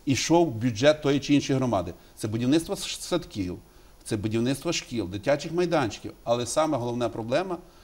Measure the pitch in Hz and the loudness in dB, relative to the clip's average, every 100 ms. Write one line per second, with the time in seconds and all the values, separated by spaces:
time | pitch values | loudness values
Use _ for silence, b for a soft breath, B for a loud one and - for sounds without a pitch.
0 | - 127 - 165 165 113 123 104 143 151 | -2 0 4 4 4 2 -2 4 4 4
1 | 139 143 139 143 143 135 127 101 87 - | 4 2 4 2 4 0 2 0 -2 -8
2 | b - 113 113 123 160 165 190 - - | b -8 -4 0 2 2 2 -4 -6 -8
3 | - 175 - 104 90 90 b b b b | -4 -4 -4 -6 -6 -6 b b b b
4 | - 110 110 113 123 139 170 165 - 117 | -6 -4 -2 0 0 -2 -2 -4 -4 -6
5 | 90 101 135 143 165 165 175 165 113 - | -4 -4 0 0 -2 -2 0 0 0 -4
6 | - - - 120 123 156 156 139 120 120 | -12 -10 -2 0 0 0 0 0 -2 -2
7 | 117 120 113 139 190 175 b b | -2 -4 -2 -2 -2 -6 b b